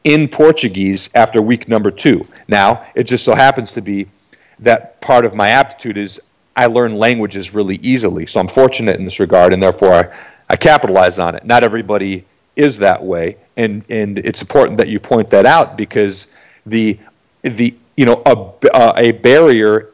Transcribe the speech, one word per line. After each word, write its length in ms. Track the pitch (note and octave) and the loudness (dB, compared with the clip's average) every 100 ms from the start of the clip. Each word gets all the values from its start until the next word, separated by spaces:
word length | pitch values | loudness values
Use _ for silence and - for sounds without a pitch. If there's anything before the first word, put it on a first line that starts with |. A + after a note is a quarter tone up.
in 260 | C3+ D3+ D3 | -2 0 -2
Portuguese 840 | - D#3 D#3+ A#2+ F#2+ G2 G2 - | 2 2 2 -4 -4 -4 -4 -2
after 280 | A#2 A2 A2+ | 0 0 0
week 260 | G#2+ A#2+ - | 0 -2 -2
number 220 | A2 G2+ | -2 -2
two. 360 | - D3+ C3 - - - | -2 -2 -2 -4 -18 -4
Now, 380 | G#2 G2 A#2+ - | 0 2 0 -6
it 100 | - | -8
just 180 | A#2+ - | -4 -4
so 120 | - | -2
happens 380 | A2+ C3+ C3+ A2 | 2 2 0 -8
to 100 | A#2+ | -12
be 240 | G2+ G2 F#2+ _ _ _ _ _ | -8 -8 -8 _ _ _ _ _
that 400 | A#2 A2 - _ | 0 0 -2 _
part 220 | - B2 | 0 2
of 100 | A#2 | 2
my 160 | G#2 G2+ | 0 0
aptitude 480 | B2+ C3+ - A#2+ G2+ | 2 0 -4 -10 -8
is 220 | G2+ - _ _ _ - | -10 -12 _ _ _ -2
I 100 | B2 | 0
learn 300 | A#2 A#2+ G#2 | 0 -2 0
languages 560 | A2+ A#2+ G#2 G2 F2+ | 0 0 -4 -8 -8
really 240 | G#2 G2 G2 | -6 -4 -6
easily. 500 | B2 B2+ G#2+ F2 E2+ | -4 -2 -2 -6 -6
So 140 | G#2+ | -4
I'm 80 | F#2 | -2
fortunate 480 | - C3 - A2 F#2 | 2 2 2 -4 -4
in 80 | |
this 160 | F#2+ - | -6 -4
regard, 320 | F#2 F#2 F2+ | 0 4 4
and 100 | F#2 | 4
therefore 300 | F#2+ F2+ G2 | 0 2 2
I, 240 | F2 F2 - - _ _ | 2 0 -6 -20 _ _
I 80 | F#2+ | -2
capitalize 640 | D#3 D3+ A2 F#2+ F#2 F2+ | 2 2 2 2 2 0
on 160 | E2+ | -6
it. 100 | D#2+ | -6
Not 180 | - A#2+ | 0 2
everybody 600 | A2+ A2+ G2+ G#2 G2 F#2+ - _ _ | 2 -2 -4 -4 -4 -8 -12 _ _
is 240 | - D3 A2+ | -2 -2 2
that 260 | G2 F2+ | 0 0
way, 320 | F#2 E2+ E2+ - _ - | -4 -6 -6 -10 _ -6
and, 260 | A2+ G#2 - | -6 -6 -10
and 280 | A2+ G#2 G2+ | -8 -6 -6
it's 220 | G#2 - | -8 -8
important 380 | - C#3+ B2+ G#2+ | -4 0 0 0
that 100 | - | -4
you 100 | G#2+ | -4
point 300 | - A#2+ G#2 | -2 -2 2
that 160 | G2 | 4
out, 320 | A#2+ E3 - - | 4 4 0 -4
because 560 | G#2 - G2+ F#2 - _ _ _ | -6 -2 -4 -4 -16 _ _ _
the, 340 | G#2+ A2+ A2 G2+ _ _ _ _ | -6 -4 -2 -4 _ _ _ _
the, 340 | C3+ A2 A#2+ - _ - | -10 -4 -4 -4 _ -2
you 80 | B2 | 0
know, 160 | A#2+ | 2
a, 440 | C#3+ A2 F#2 - C#3 | 2 0 -4 -2 2
a, 200 | C3 A#2 - | 4 2 2
a 160 | A#2+ | 0
barrier 800 | A#2 B2 C#3+ E3 A#2 G#2+ G#2+ A2 | 0 2 4 4 4 2 0 -4